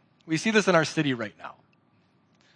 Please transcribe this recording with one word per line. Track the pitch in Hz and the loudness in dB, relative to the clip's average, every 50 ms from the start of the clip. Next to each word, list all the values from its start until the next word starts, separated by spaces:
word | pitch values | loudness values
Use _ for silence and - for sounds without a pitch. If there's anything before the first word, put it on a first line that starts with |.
| _ _ _ _ _ | _ _ _ _ _
We | - 160 156 | -6 -6 -2
see | - 220 | -2 0
this | 214 220 190 196 | 2 2 4 4
in | 180 | 4
our | 165 156 | 4 2
city | - - 165 151 143 131 | 2 0 -2 -2 -2 -2
right | 117 113 104 - - | -4 -6 -8 -10 -14
now. | - 131 - _ _ _ _ _ _ _ _ _ _ _ _ _ _ _ _ _ _ _ _ | -18 -18 -18 _ _ _ _ _ _ _ _ _ _ _ _ _ _ _ _ _ _ _ _